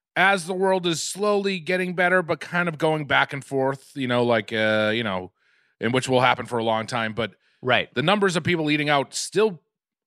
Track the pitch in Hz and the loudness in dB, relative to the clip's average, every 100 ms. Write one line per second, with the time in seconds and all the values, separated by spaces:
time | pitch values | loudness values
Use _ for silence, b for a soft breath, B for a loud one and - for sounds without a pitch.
0 | _ - 190 196 160 185 190 190 175 156 | _ 0 2 2 -2 -2 2 2 0 -2
1 | - 185 208 202 202 185 156 185 185 175 | -4 -4 0 0 0 -4 -2 -2 -2 0
2 | 175 185 165 165 - 175 175 147 160 156 | 2 2 0 -4 -4 -4 -4 0 0 0
3 | 143 135 139 139 - 135 135 135 - 143 | 2 2 2 -2 -6 -2 -2 -2 -10 -8
4 | 127 123 120 117 101 113 110 107 107 110 | -2 0 2 0 0 0 2 2 2 0
5 | 110 92 92 - _ _ _ _ 113 127 | -2 -4 -8 -16 _ _ _ _ -2 0
6 | 123 127 127 120 113 120 113 110 110 123 | 2 4 4 2 -2 -4 -2 -2 -4 -4
7 | 110 107 110 - _ _ 127 117 82 117 | -4 -4 -6 -8 _ _ 0 0 0 -2
8 | 151 208 196 170 156 170 151 151 147 143 | 0 2 2 0 0 -2 0 0 2 0
9 | 131 - - 190 220 170 _ _ _ _ | 0 -6 -4 0 0 -2 _ _ _ _